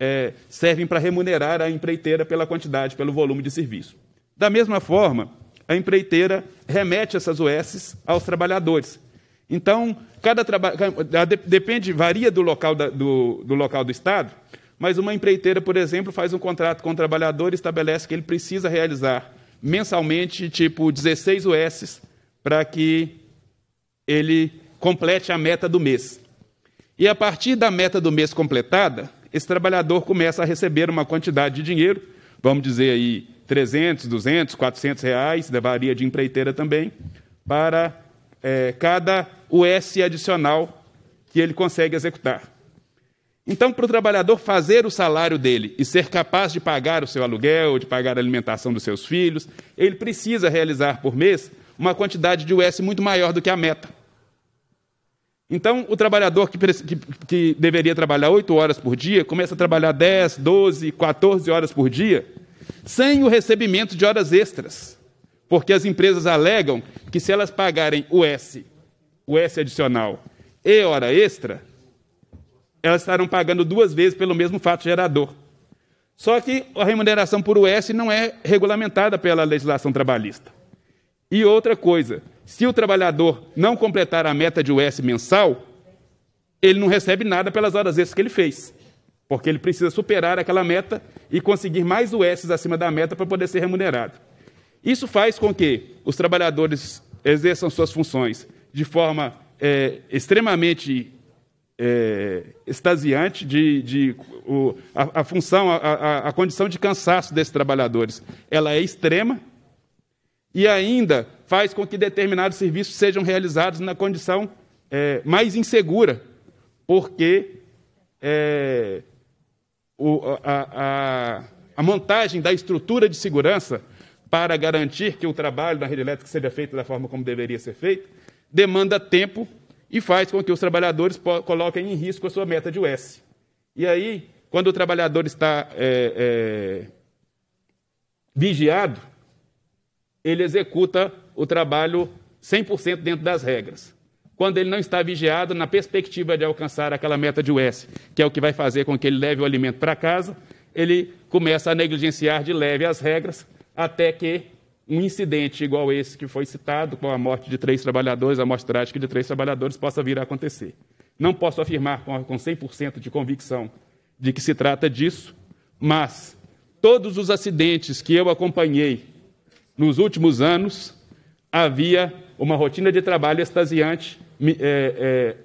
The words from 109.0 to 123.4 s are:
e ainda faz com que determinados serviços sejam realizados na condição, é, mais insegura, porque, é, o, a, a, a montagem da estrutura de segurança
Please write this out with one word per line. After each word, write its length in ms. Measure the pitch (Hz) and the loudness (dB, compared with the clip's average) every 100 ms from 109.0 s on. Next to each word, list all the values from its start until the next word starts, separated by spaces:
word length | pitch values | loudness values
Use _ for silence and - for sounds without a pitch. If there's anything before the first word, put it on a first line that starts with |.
| 160 170 226 254 - _ _ _ _ _ _ _ _ _ _ | 0 0 0 -4 -10 _ _ _ _ _ _ _ _ _ _
e 120 | 180 208 | 0 2
ainda 640 | 202 202 247 196 131 113 - - | 2 2 0 2 0 -2 -14 -2
faz 260 | 190 202 | 0 0
com 140 | 202 165 | -2 -6
que 100 | 202 | -2
determinados 600 | 202 196 196 185 190 - | -2 0 0 0 -2 -2
serviços 380 | 185 165 196 | -2 -2 -6
sejam 280 | - 202 190 | 0 0 2
realizados 560 | 180 190 185 156 180 160 | 0 0 0 0 0 -2
na 160 | 185 | -8
condição, 560 | 180 196 175 - 185 208 - _ _ _ | -4 -4 -2 -2 -2 -4 -12 _ _ _
é, 320 | 139 147 135 | -2 -2 -2
mais 300 | 147 180 226 | 0 2 2
insegura, 680 | 208 226 226 160 202 202 113 - - _ _ _ _ - | 0 0 2 2 4 4 2 -8 -20 _ _ _ _ 0
porque, 720 | 185 190 - 165 196 - - _ _ _ _ _ _ | 2 0 0 2 2 0 -12 _ _ _ _ _ _
é, 840 | 143 151 151 147 139 123 104 92 - _ _ _ _ _ _ _ _ - | -4 -2 0 -2 -2 -2 -4 -6 -12 _ _ _ _ _ _ _ _ -4
o, 260 | 151 151 127 139 | 0 0 -2 -6
a, 260 | 143 139 - | -4 -4 -6
a, 720 | 123 139 139 135 127 120 110 120 - _ - | -6 -4 -4 -4 -4 -6 -8 -12 -20 _ -2
a 60 | |
montagem 580 | 165 202 - 214 208 170 | 0 0 0 0 0 -2
da 120 | 160 | -2
estrutura 560 | 185 - 165 - 240 208 | -2 -2 -4 -2 2 2
de 80 | 160 | 0
segurança 640 | 196 143 | -2 0